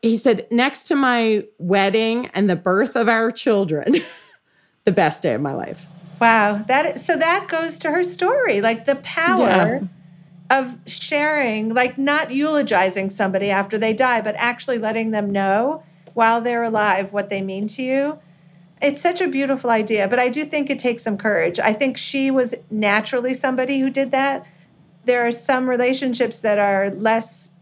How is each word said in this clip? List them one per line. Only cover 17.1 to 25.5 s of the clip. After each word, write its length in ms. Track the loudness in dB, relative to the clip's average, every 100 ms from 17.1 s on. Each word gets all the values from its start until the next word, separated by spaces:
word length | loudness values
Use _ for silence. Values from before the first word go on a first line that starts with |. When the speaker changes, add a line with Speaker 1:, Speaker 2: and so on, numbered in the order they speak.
Speaker 2:
what 180 | -4 -4
they 120 | -4
mean 240 | -4 -4 -6
to 140 | -4
you. 360 | -2 0 -2 -6 _ _ _ -20 -20 _
It's 180 | -2 2
such 200 | -2 0
a 80 | -2
beautiful 420 | 0 -2 -2 0
idea, 380 | 0 2 0 2
but 100 | 2
I 100 | 0
do 160 | -2
think 260 | -4 -4 -2
it 80 | -2
takes 240 | -2 -2
some 140 | -4 -2
courage. 400 | 0 2 0 0
I 120 | 0
think 240 | 2 -2 -2
she 340 | -6 -2 0
was 240 | 2 0 -4 -8
naturally 640 | -2 0 0 0 -4 -2
somebody 460 | -2 -2 -2 -2 0
who 100 | 0
did 200 | 0 0
that. 340 | 0 0 -4 -8 _ _ _ _ _
There 220 | 0 2 2
are 60 |
some 360 | -2 0